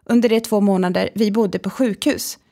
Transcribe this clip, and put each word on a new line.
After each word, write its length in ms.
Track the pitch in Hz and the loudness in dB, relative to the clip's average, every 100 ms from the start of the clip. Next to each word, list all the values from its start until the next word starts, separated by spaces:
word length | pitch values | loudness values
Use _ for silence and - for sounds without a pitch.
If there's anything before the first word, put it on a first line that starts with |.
under 260 | - 240 233 | 0 2 4
de 100 | 220 | 0
två 220 | 226 208 | 0 0
månader 480 | 202 190 185 180 190 202 | 2 2 0 0 -4 -2
vi 160 | 214 | 0
bodde 280 | 208 208 185 | 0 -2 -2
på 100 | 190 | -8
sjukhus 720 | - 262 196 302 - - - _ | -2 -2 0 -2 -2 -6 -12 _